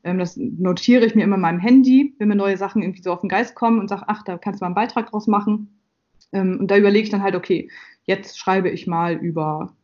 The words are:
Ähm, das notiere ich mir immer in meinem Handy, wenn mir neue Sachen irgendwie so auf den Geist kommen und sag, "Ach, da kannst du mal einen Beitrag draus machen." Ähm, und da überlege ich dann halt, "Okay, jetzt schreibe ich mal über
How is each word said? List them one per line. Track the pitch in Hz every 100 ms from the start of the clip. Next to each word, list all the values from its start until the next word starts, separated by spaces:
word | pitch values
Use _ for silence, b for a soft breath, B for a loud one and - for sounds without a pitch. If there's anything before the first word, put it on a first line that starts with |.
Ähm, | 175 185
das | 175 -
notiere | - 160 180 175 - 247 226
ich | 220
mir |
immer | 202 196
in |
meinem | 170 175
Handy, | 214 262 262 262 285 _
wenn | 214
mir | 202
neue | 196 190
Sachen | 196 220
irgendwie | 180 175
so | 185
auf | 175
den | 196
Geist | 190 240 -
kommen | 233 226
und | 196
sag, | 196 -
"Ach, | 214
da | - 175
kannst | 208 196
du |
mal | 180
einen | 180
Beitrag | 233 240 226
draus | 214 214
machen." | 208 208 214 208 _ _ _ _ _ _
Ähm, | 196 185 185
und | 185
da | 202
überlege | 202 208
ich | 214
dann | 202
halt, | 196 180
"Okay, | - 170 - B B B -
jetzt | 190 - -
schreibe | - 190 180
ich | 175 -
mal | 170 170 170
über | 170 160 156 156 185 _